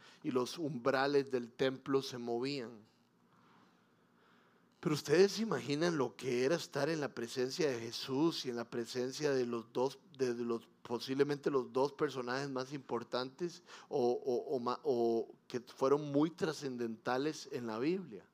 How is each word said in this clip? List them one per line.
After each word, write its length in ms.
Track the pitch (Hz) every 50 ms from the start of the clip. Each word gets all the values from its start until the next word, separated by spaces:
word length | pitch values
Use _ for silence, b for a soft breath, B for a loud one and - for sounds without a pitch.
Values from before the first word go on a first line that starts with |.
| B B B B
Y 80 | - 151
los 300 | 127 127 123 - - 175
umbrales 720 | 160 139 - 123 117 135 131 131 135 143 143 139 135 135
del 200 | 131 123 120 117
templo 520 | - - 139 131 131 127 - 143 135 135 135
se 160 | - 127 120
movían. 680 | 120 120 117 120 127 139 143 135 117 110 117 104 110 - _ _ _ _ _ _ _ _ b b b b b b b b b b b b b b b b b b b b b b b b b b b b _ _
Pero 140 | - 170 151
ustedes 400 | - - 143 151 175 196 202 190
se 80 | 202
imaginan 560 | 226 220 170 123 117 135 143 147 165 175 170 143
lo 180 | 127 117 -
que 300 | - 123 131 120 123 127
era 100 | 139 170
estar 320 | - - - - 139 139 156
en 140 | 165 156
la 80 | 143 117
presencia 580 | - 120 117 117 - 131 123 131 131 - 160 143
de 120 | 123 117
Jesús 680 | 113 117 113 - - - 131 135 160 165 156 - -
y 60 | 131
en 40 | 120
la 140 | 120 117 -
presencia 640 | - 120 117 - - 123 123 131 131 135 151 143
de 140 | 135 131 123
los 280 | 120 120 117 113 - -
dos, 240 | 127 127 139 - - - - - 127
de 180 | 131 120 120
los, 320 | 120 120 117 117 113 - - _ _ -
posiblemente 640 | - 120 113 - 131 135 139 143 147 147 139 - 160
los 240 | 143 131 123 117 117
dos 180 | 127 139 143 143
personajes 540 | - 156 139 127 135 120 123 123 135 143 143
más 240 | 131 127 127 131
importantes 920 | 147 139 127 - 120 117 117 - - 123 127 131 135 - 175 170 165 - B B B B B B
o, 220 | - 143 123 120
o, 440 | 123 - - 131 120 110 - - 147
o 40 | 127
ma-, 200 | 117 123 123 - -
o 440 | 151 127 117 117 117 113 113 - - - - _ -
que 120 | - 120
fueron 500 | - - - - 135 131 143 151 151 147
muy 180 | 139 143 156 170
trascendentales 1200 | 170 - 190 160 143 - 147 135 127 120 120 113 110 110 - 123 127 131 143 156 147 - - -
en 140 | 151 131 120
la 140 | 113 110 113
Biblia. 440 | 135 160 185 202 180 131 104 90 - _